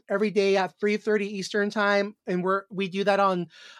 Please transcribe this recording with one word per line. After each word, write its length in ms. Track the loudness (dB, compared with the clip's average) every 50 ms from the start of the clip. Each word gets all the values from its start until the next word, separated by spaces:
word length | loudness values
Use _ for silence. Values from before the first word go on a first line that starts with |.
| _ -4
every 220 | -2 0 0 0
day 260 | 2 2 2 4 4
at 240 | 2 0 -2 -4 _
three 180 | -2 0 0 0
thirty 400 | 0 0 0 0 -2 -4 -6 -8
Eastern 340 | -8 -4 -2 -2 -2 -2
time, 440 | 0 0 2 2 2 2 0 -2 -6 _ _ -4
and 160 | -2 -2 0
we're, 220 | 0 0 -2 -4 -6
we 180 | -6 -6 -6 -4
do 160 | -4 -2 0
that 160 | 2 2 4
on, 280 | 2 2 0 0 -4 -6 -10 -18 -20 -20 -20 -12